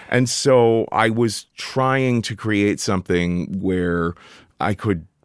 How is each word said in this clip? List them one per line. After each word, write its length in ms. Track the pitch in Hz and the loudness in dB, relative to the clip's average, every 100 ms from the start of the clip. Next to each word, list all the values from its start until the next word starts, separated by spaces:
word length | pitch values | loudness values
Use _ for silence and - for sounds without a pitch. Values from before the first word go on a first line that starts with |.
| - | -2
And 200 | 123 127 | 0 0
so 580 | - 143 127 117 113 - | 0 2 4 4 2 0
I 160 | - 113 | 0 0
was 360 | 110 117 - - - | 2 0 -2 -12 -16
trying 640 | - 135 131 135 131 120 | -6 -2 0 0 0 0
to 120 | - 101 | -2 -6
create 440 | 110 104 101 85 | -2 2 2 0
something 800 | - 95 - 90 87 87 - 95 | -2 -2 0 0 0 -2 -4 -4
where 560 | 92 92 87 85 85 - - - - - | -2 0 0 0 -2 -6 -16 -20 -16 -6
I 120 | 90 | -4
could 320 | 101 110 90 80 _ | -2 -2 -4 -6 _